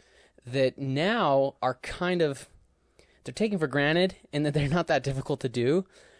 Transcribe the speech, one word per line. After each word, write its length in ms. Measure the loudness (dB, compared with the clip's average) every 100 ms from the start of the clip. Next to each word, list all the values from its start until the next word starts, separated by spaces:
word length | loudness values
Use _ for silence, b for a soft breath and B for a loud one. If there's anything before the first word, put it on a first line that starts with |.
| b b b b -6
that 320 | 0 0 0
now 760 | -4 0 0 2 2 2 2 0
are 120 | -2 -2
kind 400 | -8 -4 -2 2
of, 260 | 0 -2 -14 -20 _ _ b b b b
they're 80 | -12
taken 260 | -4 -2 0
for 80 | 0
granted 500 | 0 2 2 0 -2 -8
and 120 | -2 0
that 80 |
they're 140 | 0 0
not 180 | 0 2
that 160 | 0
difficult 380 | 0 -4 -4 -4
to 80 | -4
do. 380 | 0 2 0 -2 b b